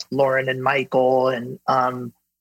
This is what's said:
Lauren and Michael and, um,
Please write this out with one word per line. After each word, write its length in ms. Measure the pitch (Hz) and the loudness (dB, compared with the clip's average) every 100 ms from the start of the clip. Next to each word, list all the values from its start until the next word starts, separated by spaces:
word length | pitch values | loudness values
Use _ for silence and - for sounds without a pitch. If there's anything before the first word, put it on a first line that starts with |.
| - | -4
Lauren 360 | 135 135 131 131 | 0 2 2 -2
and 140 | 131 | -2
Michael 680 | 131 139 131 131 127 131 127 | 0 -2 0 2 2 2 2
and, 300 | 123 123 131 - | -2 -6 -8 -2
um, 460 | 131 127 127 120 - _ _ | 0 0 -2 -10 -14 _ _